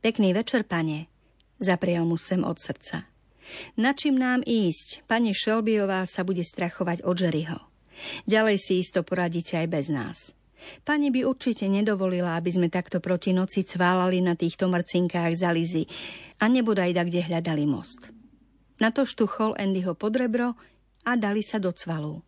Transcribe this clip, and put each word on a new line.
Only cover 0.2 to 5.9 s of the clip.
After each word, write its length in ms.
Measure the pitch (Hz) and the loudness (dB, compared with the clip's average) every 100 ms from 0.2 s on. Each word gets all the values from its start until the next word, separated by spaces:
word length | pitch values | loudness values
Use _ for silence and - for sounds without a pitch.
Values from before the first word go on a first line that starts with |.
| 196 185 | 2 2
večer, 320 | 233 247 208 | 0 -2 0
pane, 400 | 170 160 151 165 _ _ _ _ _ | -2 -2 -4 -10 _ _ _ _ _
zaprial 400 | 196 180 180 170 | 0 2 2 2
mu 160 | 165 165 | 2 0
Sam 240 | - 185 | 0 -2
od 160 | - 170 | -2 -4
srdca. 480 | - - - - - _ _ _ - - - - | -8 -10 -8 -10 -10 _ _ _ -20 -18 -10 0
Na 160 | 240 277 | 0 2
čím 240 | 302 262 | 2 2
nám 240 | 254 254 | 2 0
ísť? 640 | - 233 185 156 - - _ | 0 2 2 0 -8 -14 _
Pani 240 | 226 233 | 0 2
Shelbyová 720 | 190 - 220 220 220 196 | 0 0 0 2 2 2